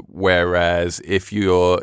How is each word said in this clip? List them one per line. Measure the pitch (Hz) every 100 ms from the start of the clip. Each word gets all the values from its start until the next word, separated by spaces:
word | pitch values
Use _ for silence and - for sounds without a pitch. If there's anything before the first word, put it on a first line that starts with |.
| -
Whereas | 82 95 90 87 87 87 87 87 -
if | - 95 -
you're | 104 95 90 90 90